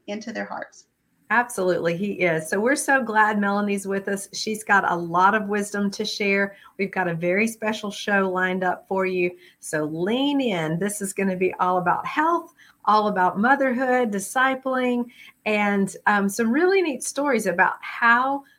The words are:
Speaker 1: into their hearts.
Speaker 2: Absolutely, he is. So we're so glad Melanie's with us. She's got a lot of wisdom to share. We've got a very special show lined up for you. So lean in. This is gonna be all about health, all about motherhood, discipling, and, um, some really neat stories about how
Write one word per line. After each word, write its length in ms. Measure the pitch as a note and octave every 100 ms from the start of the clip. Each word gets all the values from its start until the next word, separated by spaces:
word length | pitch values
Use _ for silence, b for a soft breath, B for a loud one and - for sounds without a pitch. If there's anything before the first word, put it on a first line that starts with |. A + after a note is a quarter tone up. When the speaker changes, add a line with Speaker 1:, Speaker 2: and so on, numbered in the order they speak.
| -
Speaker 1:
into 260 | G#3 A#3
their 140 | G#3 G3
hearts. 400 | - - - _ _ _ _ -
Speaker 2:
Absolutely, 680 | A3+ A#3+ - F3+ F3 E3 E3+
he 160 | G3+
is. 360 | - F3 D#3+ E3
So 120 | G3+
we're 160 | A#3 D4
so 260 | - C4+
glad 380 | A3+ G#3+ G#3+ G#3
Melanie's 440 | G3+ G3+ G#3 G3+
with 220 | G3 G3 G3+
us. 220 | G3 -
She's 300 | - A3 G#3+
got 260 | - G3 -
a 80 | E3+
lot 380 | E3+ E3+ F#3+
of 140 | G#3+ G3
wisdom 420 | G#3 G3+ G3+ G3+
to 140 | G3
share. 500 | G#3 - G3+ G3 G3 B B B
We've 140 | F#3+
got 160 | F#3 F3+
a 60 |
very 340 | E3 F3 F#3+ A3+
special 420 | - A3 A3 G#3
show 400 | - - G3+ F#3+
lined 320 | F#3 F#3 F#3
up 240 | F3+ - -
for 200 | F#3+ F#3
you. 260 | F#3 F3 F3+ B B
So 280 | - D#3 D3+
lean 540 | D#3+ F#3 B3 C#4+ C#4
in. 380 | B3 F3 D#3 E3+
This 240 | G3+ -
is 100 | G3
gonna 240 | - G3 F#3
be 160 | F#3
all 240 | - F3+ F#3
about 280 | E3+ - -
health, 480 | D4 D#4+ E4+ - _ b b
all 240 | - G#3+ G#3
about 320 | F#3 F3+ F3+
motherhood, 720 | A#3+ C#4 C4+ A#3+ B3+ B3+ A#3
discipling, 920 | G3+ - C4+ C4 C4 C4 C4 B3 A#3+ A#3+ B B B G#3+
and, 500 | G#3 G#3 G3+ G3 - G#3
um, 220 | G#3 G3
some 240 | G3 A3+
really 280 | C#4 F4+ G4
neat 220 | E4 B3
stories 440 | - C#4 C#4+ A#3 F#3+
about 280 | F3 F3+ -
how 640 | - - A#3 A#3+ C4+ C#4 b